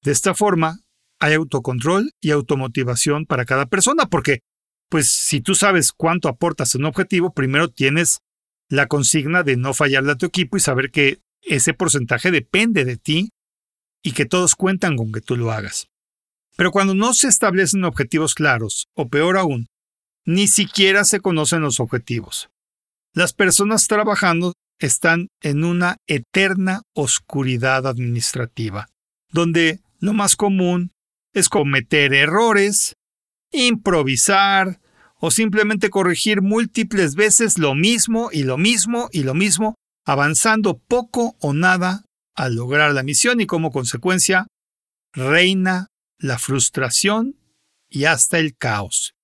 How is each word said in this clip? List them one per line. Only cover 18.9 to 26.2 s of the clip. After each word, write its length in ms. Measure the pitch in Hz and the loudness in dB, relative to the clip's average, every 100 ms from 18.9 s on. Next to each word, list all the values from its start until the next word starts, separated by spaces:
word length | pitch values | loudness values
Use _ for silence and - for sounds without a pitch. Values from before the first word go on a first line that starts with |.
o 140 | - 127 | -8 -4
peor 280 | 147 170 190 | 0 2 0
aún, 300 | 180 127 117 _ _ _ _ _ | 0 -4 -8 _ _ _ _ _
ni 220 | - 175 202 | -2 0 2
siquiera 580 | - 202 - 190 196 | 2 0 2 4 4
se 160 | 202 208 | 2 0
conocen 420 | 190 160 151 170 | 0 0 0 0
los 180 | 151 123 | -2 -2
objetivos, 680 | 117 123 - 120 107 - - _ _ _ _ _ _ | -4 -4 -6 -8 -8 -12 -12 _ _ _ _ _ _
las 180 | - 175 | -2 -2
personas 540 | - 196 - 202 220 - | 2 2 4 2 0 2
trabajando 640 | 214 214 202 190 165 175 175 _ _ | 0 2 2 2 2 -2 -6 _ _
están 500 | 139 - 170 170 180 _ | -4 0 2 0 -2 _
en 240 | 151 143 | -4 -2
una 320 | 170 175 175 - - | 0 0 -2 -4 -6
eterna 760 | 147 | -6